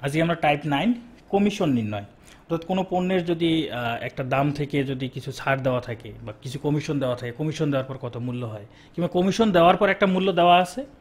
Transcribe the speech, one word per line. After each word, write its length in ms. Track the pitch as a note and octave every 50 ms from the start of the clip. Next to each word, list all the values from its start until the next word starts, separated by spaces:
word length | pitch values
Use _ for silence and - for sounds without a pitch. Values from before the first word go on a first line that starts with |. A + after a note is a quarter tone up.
| -
আজকে 200 | C#3+ C#3 D#3 E3
আমরা 120 | E3+ E3+
টাইপ 260 | D#3+ - D3+ D3 D3 D3
নাইন 280 | D3+ D3 C#3+ E3 A3+ B3 - - - - - - - -
কমিশন 360 | G3 G3+ G#3 G3+ - G3 D#3 C3+ A#2+
নির্ণয়। 280 | A2 G#2 G#2 G#2 G#2 - - - - - - - -
অর্থাৎ 200 | _ E3 D#3+ D#3+ -
কোনো 120 | F#3 F#3+ F#3 F#3+
পণ্যের 320 | F#3 F3+ F#3 F3+ F#3 F#3 E3+
যদি, 260 | E3+ E3+ D#3+ E3+ E3 D#3+ D#3+ D#3 -
আহ, 260 | G#2+ A#2+ B2 A#2 A#2 - - B2+
একটা 140 | - - C3+
দাম 220 | B2+ C3+ C3+ C#3+ D3 C#3+
থেকে 320 | - D3 C#3 - C#3+ C#3
যদি 220 | C3 C3+ B2+ C3+ B2+
কিছু 220 | - C#3 B2+ C#3+ B2+
ছাড় 280 | - - D3 C3+ C3+ B2+
দেওয়া 140 | C3 B2+ B2
থাকে 300 | A#2+ - A#2 A2 - A2 G#2 A2+ A2+
বা 100 | A2+ G#2+ - -
কিছু 160 | C3+ B2 C#3+
কমিশন 380 | - D3 D3 D3+ D3 - D3+ C#3+ C3
দেওয়া 140 | B2+ B2
থাকে, 160 | B2 B2+ A#2+ A#2
কমিশন 380 | - D#3 D#3 D3 - D#3 D3+ C#3
দেওয়ার 140 | C3+ C3 C3
পর 80 | B2 C3
কত 160 | - A#2+ A2+
মূল্য 260 | A#2+ A#2+ B2+ A#2+ B2 B2
হয়, 200 | A2+ G#2+ G#2+ G2+ - - - - - -
কিংবা 160 | - E3+ E3+
কমিশন 440 | - F3+ F3+ G3 F#3 - A3+ A3 F#3
দেওয়ার 200 | F3 E3 F3 F#3+
পর 120 | F#3 G#3+ G3
একটা 180 | F#3+ - G#3
মূল্য 220 | G3 F#3 F#3 F#3+ F#3+ F#3
দেওয়া 240 | E3+ E3+ F3 F3 F3+ F3+
আছে 200 | F3+ - B3 C#4 - - -